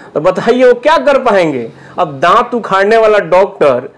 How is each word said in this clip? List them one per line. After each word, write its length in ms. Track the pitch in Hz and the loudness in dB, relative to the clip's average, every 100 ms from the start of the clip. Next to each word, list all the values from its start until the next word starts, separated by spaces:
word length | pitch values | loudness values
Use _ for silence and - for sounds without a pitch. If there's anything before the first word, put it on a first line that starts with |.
| - | -10
तो 60 | - | -4
बताइए 440 | 165 175 190 247 | -2 -2 -2 2
वो 100 | 254 | 2
क्या 240 | 240 294 320 | 2 0 0
कर 200 | 262 269 | 2 0
पाएंगे? 520 | 240 202 165 135 113 - - - | 0 0 0 -4 -10 -14 -14 -6
अब 220 | 175 139 | -6 -2
दांत 340 | 170 202 240 | 0 2 0
उखाड़ने 420 | 240 196 190 202 226 | -4 -4 -2 2 2
वाला 220 | 220 208 | 2 2
डॉक्टर 760 | 165 180 190 - 147 123 - | 2 2 0 0 0 0 -4